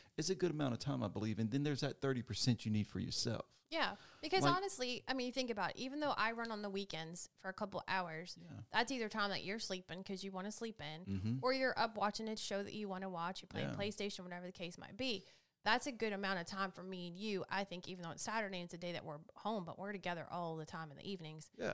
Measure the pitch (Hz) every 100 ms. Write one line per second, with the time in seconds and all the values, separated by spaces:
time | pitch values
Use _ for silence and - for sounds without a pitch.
0 | - - 160 180 175 151 139 117 - 135
1 | 110 90 107 110 113 135 143 139 143 -
2 | 135 131 - 104 - 117 113 107 101 92
3 | 92 - - - - - _ 320 214 202
4 | - - 302 370 - 359 392 - 247 247
5 | - 262 247 247 254 214 180 - 254 285
6 | 294 - 220 226 233 214 208 196 196 160
7 | 160 175 - - 190 185 208 190 - 190
8 | 175 156 180 - 170 107 107 214 240 262
9 | 220 214 202 175 156 220 - 185 - 170
10 | 190 190 196 185 196 214 226 214 147 156
11 | 180 98 101 127 240 262 262 - 226 214
12 | 202 208 220 220 - 202 202 214 208 185
13 | 190 175 170 190 196 - 139 - 202 214
14 | 202 - 180 180 180 - 175 - - 202
15 | 262 220 - - _ _ - 240 294 233
16 | 220 196 196 190 170 190 190 185 185 190
17 | 175 170 214 196 - 190 202 180 175 180
18 | 170 - - 220 202 185 175 170 175 170
19 | - 151 160 - 208 220 165 - 196 202
20 | 180 175 151 175 170 160 156 165 160 139
21 | - 190 156 156 - - -